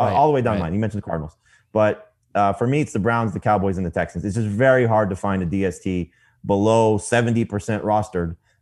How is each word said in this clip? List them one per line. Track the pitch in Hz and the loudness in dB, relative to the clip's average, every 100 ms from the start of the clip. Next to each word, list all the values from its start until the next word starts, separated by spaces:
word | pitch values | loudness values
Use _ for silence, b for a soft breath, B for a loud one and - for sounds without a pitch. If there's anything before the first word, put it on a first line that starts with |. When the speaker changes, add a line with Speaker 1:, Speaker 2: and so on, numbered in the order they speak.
Speaker 1:
Right, | - | 0
Speaker 2:
all | 98 151 | 2 2
the | |
way | 143 | 2
down | 120 101 | 0 -2
the | |
Speaker 1:
right. | 82 | -2
Speaker 2:
line. | |
You | 98 | -2
mentioned | 110 104 | -4 -4
the | - | -6
Cardinals. | 82 76 - b b b | -6 -6 -14 b b b
But, | 104 107 - - _ _ | 2 2 0 -8 _ _
uh, | 98 101 | 0 0
for | 98 120 | 0 0
me, | 143 | 0
it's | 143 | -2
the | 113 | -2
Browns, | 104 117 113 | 0 0 -2
the | 98 | -2
Cowboys, | 113 104 98 92 | 0 0 0 -2
and | 90 | -4
the | |
Texans. | 92 85 87 | -4 -4 -4
It's | 104 | -6
just | 101 107 | -4 -2
very | 101 131 131 117 | 2 4 4 4
hard | 110 104 | 2 0
to | 95 | -2
find | 101 95 | -2 -2
a | 85 | -2
D | 98 | -2
S | 95 87 | -2 -4
T | 95 90 82 b b b | -4 -4 -6 b b b
below | 98 101 107 113 110 104 | -2 2 4 4 4 2
seventy | - 120 117 117 | 0 0 2 0
percent | 113 104 - 107 | -2 -4 -4 -4
rostered | 104 107 101 90 85 85 _ _ | 0 0 -2 -4 -6 -8 _ _